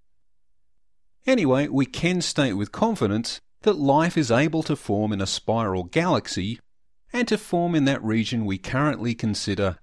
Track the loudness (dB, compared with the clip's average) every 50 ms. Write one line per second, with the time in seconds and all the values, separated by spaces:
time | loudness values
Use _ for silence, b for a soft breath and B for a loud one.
0 | _ _ _ _ _ _ _ _ _ _ _ _ _ _ _ _ _ _ _ _
1 | _ -20 _ _ 0 2 2 4 4 4 4 2 2 2 2 0 0 0 -2 -2
2 | 0 0 0 0 -2 -2 0 0 0 0 0 -2 -4 -4 -2 -2 0 0 0 0
3 | 0 0 0 -2 -2 -6 -8 -12 _ _ _ -2 0 0 2 2 2 4 4 4
4 | 4 2 2 0 2 2 4 2 2 2 0 -2 -2 -2 -4 -4 -2 -2 -2 0
5 | 0 -2 -2 -2 -2 -2 -4 -4 -2 -2 0 0 0 0 -2 -2 -4 -2 -2 0
6 | 2 2 0 0 -2 -4 -6 -4 -4 -4 -6 -8 _ _ _ _ _ _ _ _
7 | _ -6 -2 -2 0 0 0 -2 -2 -2 0 0 2 2 2 2 2 2 0 0
8 | 0 0 0 0 0 0 -2 -4 -2 -2 -4 -4 -6 -4 -2 0 0 0 0 -2
9 | -2 -4 -4 -2 -2 -2 -2 -2 -2 -4 -2 0 0 -2 -2 -4